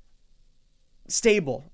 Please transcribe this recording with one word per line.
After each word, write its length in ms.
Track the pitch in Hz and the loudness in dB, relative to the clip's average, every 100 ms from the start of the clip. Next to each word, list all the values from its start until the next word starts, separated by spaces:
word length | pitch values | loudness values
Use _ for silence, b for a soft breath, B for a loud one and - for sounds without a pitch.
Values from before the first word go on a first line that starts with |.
| - _ _ - - _ _ _ _ _ - | -20 _ _ -20 -20 _ _ _ _ _ -8
stable 640 | - 233 208 143 123 - | 0 2 2 0 -6 -10